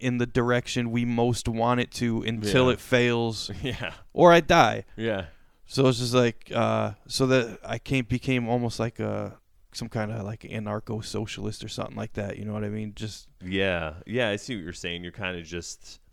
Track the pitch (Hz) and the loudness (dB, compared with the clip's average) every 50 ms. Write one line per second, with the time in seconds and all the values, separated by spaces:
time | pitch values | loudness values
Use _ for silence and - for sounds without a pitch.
0 | 123 127 123 120 120 120 - 131 117 120 123 123 - - - 123 120 117 113 120 | -2 0 0 0 0 0 2 2 2 4 2 2 0 -2 -2 -2 -2 0 0 0
1 | 120 120 120 117 117 123 117 - - 123 113 113 113 120 123 123 123 - - - | 0 0 2 2 2 2 2 0 -2 -2 0 2 2 2 4 2 0 -2 -2 -2
2 | 123 117 113 113 - 110 117 110 104 104 143 131 127 127 117 - - - 131 123 | 0 0 0 0 -2 -2 -4 -2 0 4 4 6 6 6 4 2 0 2 4 4
3 | 123 120 117 117 117 113 110 - - - - - 113 131 113 - 120 82 - - | 4 4 4 2 0 -2 -2 -4 -8 -8 -8 -6 -6 -6 -6 -6 -8 -10 -10 -12
4 | - - - - 165 175 170 170 160 - 170 170 131 107 110 110 - - - - | -16 -4 4 6 8 10 10 8 8 6 6 6 6 6 4 0 -6 -10 -6 -4
5 | 110 113 107 95 90 78 - - - _ _ _ - - - 131 135 131 127 117 | -2 -2 0 -2 -4 -8 -12 -20 -20 _ _ _ -16 -4 2 4 4 4 4 2
6 | 127 117 120 127 120 117 - - - - - 117 113 110 110 110 110 107 104 - | 0 2 4 4 4 4 2 -2 -8 -6 -2 0 0 2 2 0 0 -2 -4 -8
7 | - - - - 135 127 131 131 117 117 98 - - 101 113 120 - - 135 131 | -10 -6 -2 0 4 4 4 4 2 0 -6 -12 -10 -8 -8 -8 -4 -2 -2 -2
8 | 120 - 123 123 - 135 131 123 120 113 120 123 120 117 - - 110 117 - - | 0 0 -2 -2 0 0 0 0 0 0 0 0 0 -2 -2 -2 -4 -4 -4 -4
9 | 110 104 104 104 104 104 - - _ _ _ _ _ _ - - 120 113 - 113 | -4 -4 -4 -4 -6 -8 -10 -16 _ _ _ _ _ _ -12 -10 -8 -6 -4 -4
10 | 107 107 113 113 98 101 120 - - - - 110 107 104 107 107 - - 110 113 | -4 -4 -4 -6 -8 -8 -10 -10 -10 -10 -8 -8 -6 -4 -6 -6 -6 -6 -8 -8
11 | 110 - - 104 104 104 - - 101 104 98 - - - - - 104 - - - | -6 -6 -6 -6 -6 -6 -8 -8 -6 -8 -8 -8 -10 -10 -8 -8 -8 -8 -8 -8
12 | 107 - - 110 101 98 - - 101 107 104 107 107 104 104 107 107 104 101 - | -10 -8 -6 -6 -6 -6 -6 -8 -8 -8 -6 -6 -6 -6 -6 -8 -8 -10 -8 -8
13 | 107 107 101 - - - _ - 92 92 95 95 95 95 90 85 82 78 78 85 | -10 -10 -10 -12 -18 -20 _ -14 -8 -4 0 0 2 2 0 0 -2 -6 -8 -10
14 | - - 107 123 123 107 101 107 - - 127 101 78 85 87 - - 87 87 87 | -10 -6 -4 -2 0 0 -2 -4 -6 -8 -8 -8 -8 -10 -10 -8 -8 -8 -8 -8
15 | 87 87 - - 101 92 90 87 85 78 87 85 82 - - - - - - - | -10 -12 -10 -8 -8 -6 -6 -8 -8 -8 -8 -8 -8 -10 -14 -16 -18 -20 -20 -20
16 | _ _ | _ _